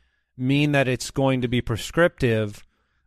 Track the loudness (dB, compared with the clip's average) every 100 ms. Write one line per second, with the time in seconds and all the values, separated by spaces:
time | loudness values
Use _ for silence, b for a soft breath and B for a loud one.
0 | _ _ _ -6 -2 2 2 2 0 -2
1 | -4 -2 0 0 0 -2 -2 -6 -4 2
2 | 2 2 0 0 -2 -8 -20 _ _ _